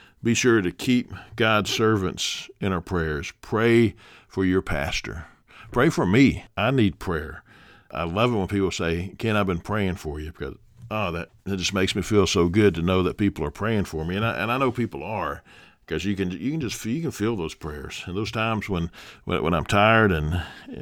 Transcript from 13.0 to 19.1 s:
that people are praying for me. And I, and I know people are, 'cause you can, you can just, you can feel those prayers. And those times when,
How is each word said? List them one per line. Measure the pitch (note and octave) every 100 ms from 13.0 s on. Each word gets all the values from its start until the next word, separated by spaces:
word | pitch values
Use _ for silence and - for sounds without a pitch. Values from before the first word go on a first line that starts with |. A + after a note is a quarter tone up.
that | F2+ -
people | G2+ E2+
are | D2
praying | - G#2 A2
for | F2+ D#2
me. | D#2+ F#2+
And | A2+
I, |
and | C#2+ G#2
I | B2
know | C3+
people | A#2 A2+ C#2
are, | D#2+ G#2+ D#2+ C#2+ - - - _ -
'cause | D#2+
you | F2+ F#2+
can, | F#2
you | F2+ G#2+
can | D#3+
just, | B2+ -
you | A2 C3+
can | E3
feel | - G#2 A2+
those | D#2+
prayers. | - D#2+ D2+ - - -
And | F2+
those | A2+
times | A#2 A2 A2 G2+
when, | F#2 E2+ - -